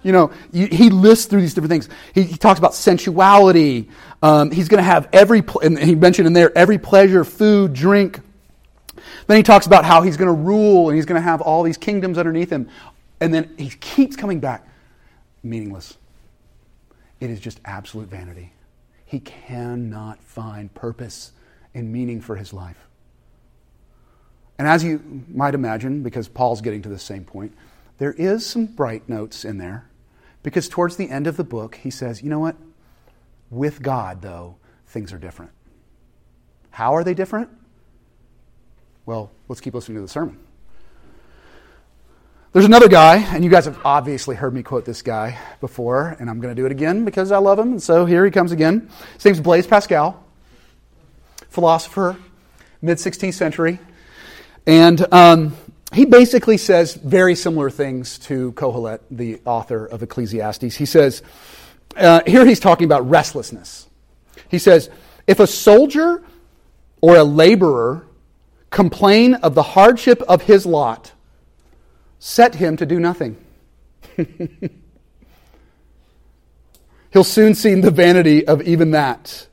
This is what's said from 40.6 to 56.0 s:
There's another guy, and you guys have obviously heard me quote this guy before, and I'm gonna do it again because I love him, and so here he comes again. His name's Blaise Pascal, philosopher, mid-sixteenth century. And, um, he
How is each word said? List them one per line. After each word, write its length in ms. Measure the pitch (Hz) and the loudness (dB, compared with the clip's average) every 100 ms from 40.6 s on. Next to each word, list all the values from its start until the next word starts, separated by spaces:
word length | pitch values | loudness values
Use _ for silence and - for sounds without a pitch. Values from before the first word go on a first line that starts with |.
| - - - _ - - _ _ _ _ _ _ _ _ _ _ _ _ _ | -20 -20 -20 _ -20 -20 _ _ _ _ _ _ _ _ _ _ _ _ _
There's 120 | 185 202 | 2 6
another 220 | 233 226 | 8 8
guy, 300 | 180 156 185 | 8 6 4
and 260 | 214 160 | 0 -4
you 60 | 175 | 2
guys 160 | 180 156 | 2 2
have 140 | 131 | -6
obviously 520 | 139 143 135 135 - 113 | -2 -2 -4 -10 -10 -10
heard 180 | 135 | -8
me 80 | 127 | -10
quote 240 | - 127 117 | -10 -10 -10
this 160 | 113 | -12
guy 380 | - 110 110 120 - - | -10 -8 -10 -14 -20 -16
before, 560 | 131 - 120 127 165 156 | -16 -10 -6 -6 -6 -10
and 100 | 120 | -14
I'm 100 | 113 | -12
gonna 140 | 123 | -12
do 140 | 120 131 | -8 -8
it 40 | |
again 320 | 135 156 196 | -6 -6 -4
because 280 | 220 196 190 | -6 -6 -4
I 80 | 196 | -2
love 180 | 196 202 | 0 0
him, 140 | 233 | -2
and 120 | 233 | -6
so 220 | - 170 175 | -2 0 2
here 180 | 170 | 2
he 60 | 196 | 2
comes 220 | 196 175 | 0 -2
again. 380 | 165 160 208 - - - - | -2 -2 -2 -6 -20 -20 -2
His 100 | 202 | 0
name's 140 | 175 | 0
Blaise 260 | 156 170 180 | 0 0 2
Pascal, 580 | 208 202 160 156 - _ _ _ _ _ _ _ _ _ _ _ - _ | 0 0 -2 -4 -6 _ _ _ _ _ _ _ _ _ _ _ -20 _
philosopher, 680 | - 170 165 - - 185 185 - _ _ _ _ - | -2 0 0 -4 -6 -6 -6 -18 _ _ _ _ -10
mid-sixteenth 540 | 160 165 185 - 190 | -6 -4 -6 -8 -10
century. 460 | 170 165 - 165 180 _ _ _ _ - - _ _ - | -6 -8 -4 -6 -6 _ _ _ _ -20 -20 _ _ 2
And, 440 | 160 170 165 190 | 6 6 4 2
um, 460 | 180 170 165 156 - - _ - | 6 8 6 0 -10 -20 _ -6
he 140 | 190 | 2